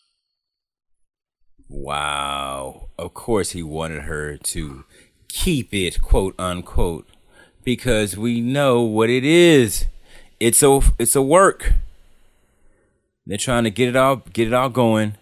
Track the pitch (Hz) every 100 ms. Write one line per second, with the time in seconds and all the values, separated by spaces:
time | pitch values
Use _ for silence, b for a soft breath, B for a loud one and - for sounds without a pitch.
0 | _ _ _ _ _ _ _ _ _ _
1 | _ _ _ _ _ _ - 69 69 73
2 | 73 71 71 69 69 67 67 - - -
3 | 85 - - 107 90 90 80 78 80 76
4 | 78 76 76 73 - 87 76 65 - b
5 | b _ _ - 185 147 - 101 90 -
6 | - 127 95 - 92 90 87 - 92 82
7 | - _ _ b b b - 117 131 110
8 | 104 95 117 117 120 139 139 120 117 107
9 | 113 127 135 170 175 147 113 - - -
10 | b b b _ 113 - 143 135 - -
11 | 117 143 135 170 190 - - - - -
12 | _ _ _ _ _ _ _ _ _ _
13 | _ _ - 101 - 120 113 104 123 127
14 | 131 131 - - 113 123 131 117 117 107
15 | 107 104